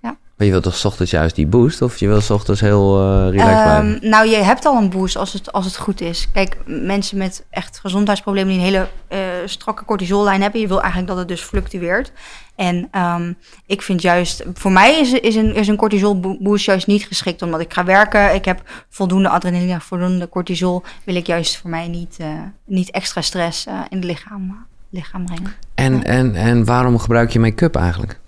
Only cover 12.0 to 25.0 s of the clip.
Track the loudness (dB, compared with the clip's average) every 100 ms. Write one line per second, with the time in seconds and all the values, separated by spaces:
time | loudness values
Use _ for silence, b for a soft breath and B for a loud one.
12 | -4 B B B B -4 -2 -2 -4 -4
13 | -2 -2 -6 -10 b b _ -6 -2 0
14 | 2 2 0 -6 -10 -4 2 6 6 6
15 | 4 2 2 2 2 2 0 2 2 2
16 | 2 0 -2 -4 0 0 2 0 2 0
17 | 0 -6 -4 -4 -4 -4 -4 -2 4 4
18 | 6 4 4 2 0 -4 -8 B B -4
19 | 0 2 2 0 0 -2 -2 -4 -6 -4
20 | -2 -2 -2 -6 -4 -2 -2 -2 B B
21 | -6 -4 -2 -2 -2 -6 -8 -8 -8 -8
22 | -10 -10 -10 -10 -12 -16 -4 -2 -2 -4
23 | -6 -6 -6 -2 -4 -4 -8 -10 -8 -6
24 | -6 -8 -10 -12 -10 -12 -18 -20 -14 -12